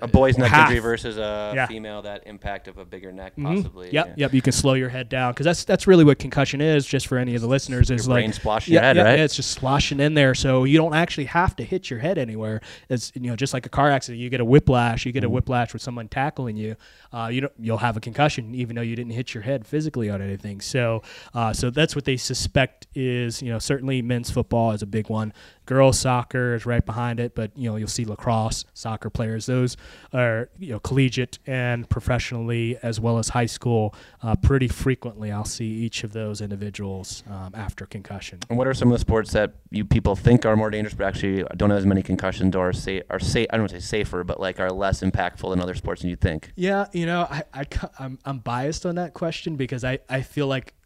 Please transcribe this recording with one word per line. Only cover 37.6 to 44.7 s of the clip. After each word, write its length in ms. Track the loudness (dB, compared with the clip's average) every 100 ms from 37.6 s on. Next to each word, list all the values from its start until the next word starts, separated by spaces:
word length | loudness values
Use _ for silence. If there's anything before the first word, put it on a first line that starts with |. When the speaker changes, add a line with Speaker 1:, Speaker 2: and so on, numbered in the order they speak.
| -10 -10 -12
Speaker 2:
concussion. 540 | -14 -12 -14 -14 -16 -4
Speaker 1:
And 80 | 0
what 80 | 0
are 80 |
some 140 | 2 4
of 40 |
the 40 | 4
sports 320 | 4 2 2
that 220 | 2 0 -2 -8
you 140 | -6
people 300 | 0 2 2 2
think 280 | 6 6
are 120 | 6 2
more 140 | 2
dangerous, 240 | -2 -6
but 120 | -4 -4
actually 380 | -2 -2 -2 -4 0
don't 140 | 2
have 80 | 4
as 80 | 4
many 160 | 2
concussions 520 | 2 -2 -2 0 0
or 140 | 2 0
are 40 |
sa-, 280 | 0 -4 -6 -4
are 100 | -4
sa-, 200 | 0 0 0
I 60 | 0
don't 40 |
wanna 180 | -2 -6
say 0 |
safer, 420 | -4 -2 -2 -4
but, 160 | -6 -4
like, 220 | -6 -4
are 100 | -4